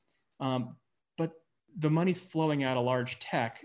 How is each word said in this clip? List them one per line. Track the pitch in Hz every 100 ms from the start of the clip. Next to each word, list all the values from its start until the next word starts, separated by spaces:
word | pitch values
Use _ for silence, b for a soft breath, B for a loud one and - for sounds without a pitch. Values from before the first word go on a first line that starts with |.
| _ _ _ -
Um, | 135 127 - - _ _ _ -
but | 165 - _ _ _ 190
the | 151
money's | 160 185 175
flowing | - 160 156 143
out | 131 127
of |
large | 123 127 123 -
tech. | - 147 113 -